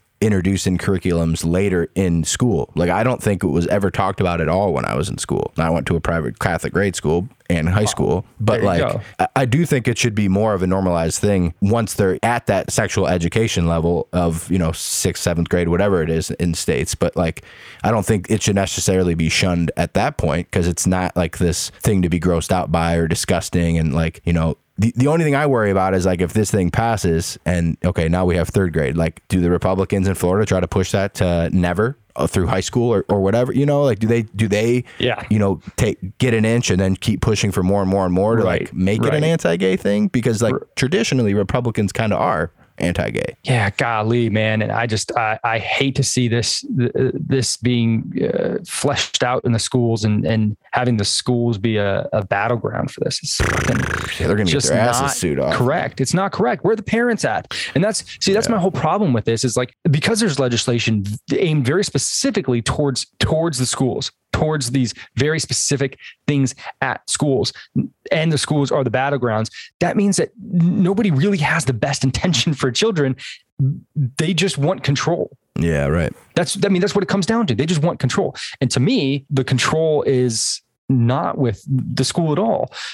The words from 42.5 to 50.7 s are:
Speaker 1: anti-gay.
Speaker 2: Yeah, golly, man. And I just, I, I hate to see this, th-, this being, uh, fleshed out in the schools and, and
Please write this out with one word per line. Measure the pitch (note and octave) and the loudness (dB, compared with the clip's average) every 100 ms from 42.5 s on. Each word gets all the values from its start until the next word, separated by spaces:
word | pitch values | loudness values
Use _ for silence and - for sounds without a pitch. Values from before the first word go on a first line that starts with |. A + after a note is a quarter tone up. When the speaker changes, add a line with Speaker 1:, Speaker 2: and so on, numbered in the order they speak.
| _ _ - | _ _ -4
Speaker 1:
anti-gay. | E2+ F2 A#1 G#1 - - | -2 0 -2 -2 -6 -6
Speaker 2:
Yeah, | - B2 G#2 | -2 0 0
golly, | - B2 A2 A2 A#2+ A2+ | 0 -2 0 2 2 2
man. | G#2+ A2 A2 | 0 0 0
And | G#2+ | 0
I | G#2+ A#2 | -2 -2
just, | A2 - A#2+ | -4 -2 -2
I, | A2 A2 | -2 -2
I | A#2 A2+ | -2 -2
hate | - - C#3 C3 | -2 -2 0 0
to | |
see | B2+ - A#2+ | 0 0 0
this, | A#2+ - - C#4+ F3+ | 0 -2 -4 -4 -2
th-, | A#2+ - C3 | 0 0 -2
this | C#3 D3+ C3+ A#2+ - | -2 -2 0 0 -2
being, | B2 A#2+ A2+ A2+ - - | 0 2 2 0 -2 -2
uh, | - - - - - | -2 0 -2 -4 -6
fleshed | - C#3+ C#3 - - | -4 -2 -2 -4 -2
out | B2 B2+ B2 | 0 0 0
in | |
the | A2+ | 0
schools | - B2+ A#2 A2+ | 0 2 2 2
and, | A2 G#2 - | 2 2 2
and | A2 G#2+ G2+ - | 2 0 -2 -4